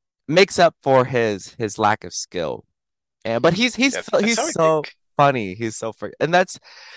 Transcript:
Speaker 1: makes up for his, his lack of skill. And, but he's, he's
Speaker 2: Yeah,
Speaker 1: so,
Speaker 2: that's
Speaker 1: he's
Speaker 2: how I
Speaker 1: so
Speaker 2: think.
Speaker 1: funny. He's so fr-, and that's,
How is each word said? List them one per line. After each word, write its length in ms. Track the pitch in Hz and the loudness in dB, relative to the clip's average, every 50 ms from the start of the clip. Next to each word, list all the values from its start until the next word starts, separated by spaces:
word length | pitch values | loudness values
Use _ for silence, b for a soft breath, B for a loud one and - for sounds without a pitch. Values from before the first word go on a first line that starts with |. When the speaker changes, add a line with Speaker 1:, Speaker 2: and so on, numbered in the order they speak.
| _ _ _ _ _ - | _ _ _ _ _ 0
Speaker 1:
makes 300 | 151 180 196 190 - - | 2 4 4 4 4 4
up 180 | 175 160 - _ - | 4 4 2 _ 0
for 220 | 139 131 131 123 | 2 4 4 4
his, 500 | 110 131 120 117 110 104 92 - - - - | 2 0 0 0 0 -2 -4 -8 -12 -10 -8
his 200 | 117 104 - - | -8 -6 -2 0
lack 260 | 110 104 107 - - | 2 2 2 0 -4
of 100 | - - | -10 -10
skill. 500 | - - - - 90 82 71 60 53 - _ _ _ _ _ _ _ _ _ _ _ - | -12 -10 -8 -6 -6 -6 -6 -6 -10 -12 _ _ _ _ _ _ _ _ _ _ _ -6
And, 180 | 110 113 120 131 | -4 -2 2 2
but 120 | 165 175 | 2 2
he's, 220 | 202 240 254 - | 2 -2 -2 -2
he's 200 | - 262 277 - | 0 -2 -2 -2
Speaker 2:
Yeah, 60 | 90 - | -4 -6
Speaker 1:
so, 140 | - - - | -2 -2 0
Speaker 2:
that's 140 | 208 226 233 | 0 0 0
Speaker 1:
he's 20 | |
Speaker 2:
how 100 | 214 269 | -2 -2
I 60 | 330 247 | -4 -2
Speaker 1:
so 360 | 170 160 160 160 156 147 - - | 0 2 2 2 0 -2 -6 -14
Speaker 2:
think. 40 | _ _ _ _ | _ _ _ _
Speaker 1:
funny. 380 | - 143 143 131 123 107 95 92 | 2 2 2 2 0 -4 -6 -8
He's 220 | 110 117 110 107 | -6 -8 -8 -8
so 160 | - 117 113 104 | -8 -10 -12 -12
fr-, 160 | - 107 101 - - | -10 -12 -12 -6 -4
and 140 | - 151 170 | -2 0 2
that's, 240 | 180 185 - - - B B B B B B B | 2 2 0 -4 -18 B B B B B B B